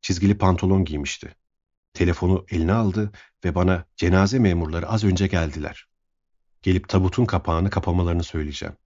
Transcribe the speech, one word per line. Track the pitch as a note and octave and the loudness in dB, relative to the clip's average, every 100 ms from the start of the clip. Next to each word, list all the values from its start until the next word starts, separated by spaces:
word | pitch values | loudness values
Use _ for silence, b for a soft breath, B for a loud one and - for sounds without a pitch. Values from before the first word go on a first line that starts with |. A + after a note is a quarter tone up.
| - | -4
çizgili | F2+ G2 G2+ | 0 2 2
pantolon | F#2+ F2+ F#2 F#2+ | 2 2 2 2
giymişti. | E2 D2+ C#2+ - - - _ _ _ _ _ | 0 -4 -8 -10 -14 -20 _ _ _ _ _
Telefonu | - F2 E2+ F2+ F#2 - | -2 -2 0 2 0 0
eline | F2 D#2+ | -2 0
aldı | G#2+ A2 F#2 G#2 B B _ | 2 0 -2 -4 B B _
ve | F#2 | -4
bana, | F2 F2+ F2+ - _ | 0 2 0 -4 _
"Cenaze | F2+ F#2 G2+ B2+ | 2 4 4 4
memurları | G#2+ F2 D#2 E2 F2 | 2 2 -2 -4 -4
az | A2 | 0
önce | G#2 F2+ F#2+ | 2 2 0
geldiler. | F#2 D#2+ D2 D2+ - _ _ _ _ _ _ _ _ | 0 -2 -4 -10 -12 _ _ _ _ _ _ _ _
Gelip | - F#2 - | 0 0 2
tabutun | G2 F#2 - | 0 2 0
kapağını | B2 F2+ - E2 G2 | 0 0 0 0 0
kapamalarını | G2 - F2 F2 E2+ | -2 -2 0 0 -2
söyleyeceğim. | E2+ E2 D2+ D2+ - - | -4 -6 -8 -8 -12 -14